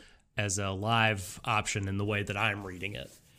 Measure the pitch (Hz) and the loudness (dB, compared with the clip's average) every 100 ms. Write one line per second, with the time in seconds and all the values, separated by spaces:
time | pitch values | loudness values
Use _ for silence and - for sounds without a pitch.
0 | - - _ - 104 95 98 95 107 117 | -20 -20 _ -4 -2 0 0 0 2 6
1 | 110 101 92 - - 107 104 107 98 98 | 6 4 -4 -8 0 0 2 -2 -2 -2
2 | 101 104 104 101 110 101 98 90 95 104 | 0 0 0 0 0 -2 -6 -8 -8 -8
3 | - - - | -10 -16 -20